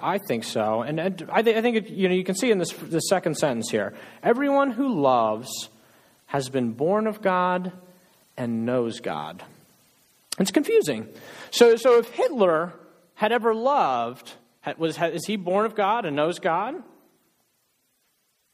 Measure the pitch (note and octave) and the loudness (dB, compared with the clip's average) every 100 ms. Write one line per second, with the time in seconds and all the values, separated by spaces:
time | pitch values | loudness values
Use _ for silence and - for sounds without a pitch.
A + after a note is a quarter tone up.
0 | D3 G3+ - A#2 A2 A#2 G#2+ A2 A#2+ D#3+ | -2 -4 -2 -4 -2 -2 0 0 -2 -2
1 | F3+ F#3 D#3+ F#3+ A3+ A3 A#3+ A3+ G3 D3+ | -2 -4 -2 2 4 2 2 0 -2 -2
2 | F#3 F#3 F#3 F#3+ B3+ G3+ E3 - - D#3+ | 0 0 -2 0 2 2 0 -6 -4 -4
3 | - F#3 F3 D3+ D#3 A#2 A2 A2 G2+ - | 0 0 0 0 0 -2 -2 -2 -2 -6
4 | - - - A#3+ C#4+ C#4 C#4 A3 C#4 F#3 | -18 -4 0 0 2 2 0 0 -2 2
5 | C#3 B2 A2 G#2+ C3 - - _ _ _ | 4 4 2 -2 -6 -12 -12 _ _ _
6 | _ _ - C#3 B2+ C3 A#2+ A2+ D#3 G#3 | _ _ -8 -6 -4 -2 -2 -2 0 0
7 | A3 G#3 F#3+ F3+ F3+ F#3 F#3 - - - | -2 -2 0 2 2 0 -4 -10 -18 -20
8 | _ _ _ - A#2+ A2+ A#2 B2+ A#2 G2+ | _ _ _ -8 -4 -2 -2 0 -2 -4
9 | F#2+ D#2 D2+ F2+ - - _ _ _ _ | -8 -8 -8 -12 -20 -20 _ _ _ _
10 | _ _ _ - F#3+ D#4 D4+ A4+ G#3 A2 | _ _ _ -2 0 2 2 2 2 -2
11 | A2 - - - - - A#3+ A3+ B3+ A#3+ | -8 -16 -20 -20 -8 6 6 8 6 4
12 | A3+ - B4 C4 F#3 D#3 F3 - - _ | 4 0 0 2 2 2 -2 -8 -20 _
13 | _ - G#3+ A#3+ A3+ A3 B3 C#4+ D#3 B2 | _ -4 0 2 2 2 2 2 2 0
14 | A#2 B2+ - - _ _ - D3+ D#3+ D3 | -2 -8 -16 -20 _ _ -12 -4 -4 0
15 | E3+ E3 E3 G#3 F3+ F#3+ A3 G#3+ G3 A#3 | -2 -2 -6 -4 -2 0 0 0 0 0
16 | F3+ C#3+ D#3 - F3+ E3 A3 F4 - - | -2 0 0 0 -2 0 -2 -8 -14 -20
17 | _ _ _ _ _ _ _ _ _ _ | _ _ _ _ _ _ _ _ _ _
18 | _ _ _ _ _ | _ _ _ _ _